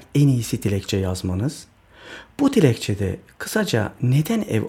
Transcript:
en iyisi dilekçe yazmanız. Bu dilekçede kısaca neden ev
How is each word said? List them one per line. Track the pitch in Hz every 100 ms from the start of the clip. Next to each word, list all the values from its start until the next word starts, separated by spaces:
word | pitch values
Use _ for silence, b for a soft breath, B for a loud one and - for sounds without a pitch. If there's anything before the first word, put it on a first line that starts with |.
| - 143
en | 143
iyisi | 123 113 117
dilekçe | 104 98 - 98
yazmanız. | 95 92 92 90 127 - - _ B B B B B -
Bu | 277
dilekçede | 269 147 113 - 101 95 92 - _
kısaca | - 214 208 117 101 -
neden | 123 139 156 226 208
ev | 110